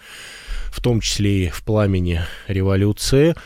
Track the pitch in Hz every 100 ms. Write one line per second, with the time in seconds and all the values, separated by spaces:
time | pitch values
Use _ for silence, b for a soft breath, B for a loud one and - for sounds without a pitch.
0 | B B B B B B B - 123 117
1 | - - 101 98 87 - - 107 101 95
2 | 90 85 85 B B 95 95 95 101 104
3 | - 135 160 160